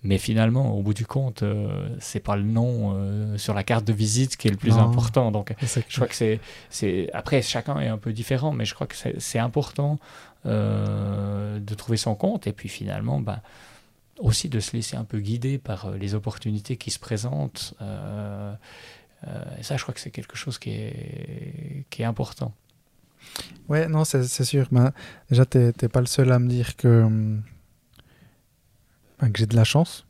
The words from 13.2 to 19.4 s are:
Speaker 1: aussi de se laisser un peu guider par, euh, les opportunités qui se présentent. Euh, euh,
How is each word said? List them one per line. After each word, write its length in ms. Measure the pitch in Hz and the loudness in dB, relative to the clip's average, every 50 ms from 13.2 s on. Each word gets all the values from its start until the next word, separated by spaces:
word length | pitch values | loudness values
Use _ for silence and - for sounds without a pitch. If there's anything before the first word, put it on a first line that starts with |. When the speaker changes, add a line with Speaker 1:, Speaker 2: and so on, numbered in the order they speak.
| 123 107 98 107 - - - - - - - - _ _ _ _ _ _ _ - | -2 -4 -6 -8 -10 -16 -20 -20 -20 -20 -20 -20 _ _ _ _ _ _ _ -2
Speaker 1:
aussi 300 | 233 117 110 - - 160 | 0 0 0 0 -2 -2
de 100 | 131 110 | -2 -2
se 140 | 101 - - | -4 -2 -4
laisser 240 | 113 110 - - 123 | -6 -6 -6 -6 -8
un 80 | 113 | -8
peu 140 | 104 - 107 | -6 -6 -6
guider 380 | 101 101 113 120 117 131 139 131 | -4 -2 -4 -2 -2 -4 -4 -4
par, 280 | _ - 107 95 110 | _ -8 -10 -8 -6
euh, 120 | 98 98 98 | -8 -8 -6
les 160 | 98 98 101 | -4 -4 -4
opportunités 640 | 107 101 113 104 - - 113 107 104 104 - 131 - | -4 -4 -4 -8 -6 -4 -4 -4 -4 -4 -6 -8 -8
qui 140 | - - | -6 -8
se 80 | - - | -8 -8
présentent. 720 | - - 113 101 107 123 135 73 71 - - - - - - _ | -6 -6 -6 -4 -4 -4 -4 -4 -4 -6 -6 -10 -12 -12 -12 _
Euh, 720 | - 101 101 98 98 101 104 104 104 104 101 101 101 101 101 107 _ - - - - - - - _ _ _ _ - - | -10 -10 -8 -8 -8 -8 -8 -8 -8 -8 -8 -10 -10 -10 -12 -14 _ -20 -20 -20 -20 -20 -20 -20 _ _ _ _ -14 -12
euh, 160 | - - | -10 -10